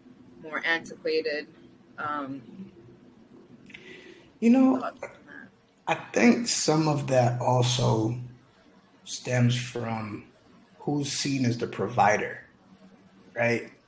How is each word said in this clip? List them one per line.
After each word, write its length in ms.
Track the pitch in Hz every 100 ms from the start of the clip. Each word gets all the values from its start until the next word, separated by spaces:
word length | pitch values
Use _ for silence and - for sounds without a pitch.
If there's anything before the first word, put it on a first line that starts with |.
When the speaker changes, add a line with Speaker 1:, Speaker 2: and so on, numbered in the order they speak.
| - - - -
Speaker 1:
more 200 | 156 147 156
antiquated, 840 | 165 - - 165 156 156 147 147 - - - _ -
um, 440 | 151 147 135 139 - 190 190 - - - - - - - - - - - - - - - - -
Speaker 2:
You 120 | 226
know, 280 | 262 262 -
Speaker 1:
thoughts 240 | - -
on 60 | - - -
that. 200 | 147 - _ _ _ -
Speaker 2:
I 80 | 165 -
think 340 | - 233 - -
some 400 | - - 156 156
of 200 | 139 135
that 340 | 127 120 120
also 720 | 127 127 120 - 123 113 110 120 - - _ _ _ _ _ _
stems 520 | - - - 123 120 123
from 720 | - 123 113 113 107 101 - _ _ - _ -
who's 320 | - 147 135
seen 340 | - 143 135 123
as 120 | -
the 100 | 113
provider, 720 | - 101 - 101 107 95 - - _ _ - - - - _ - 120
right? 360 | 120 117 - -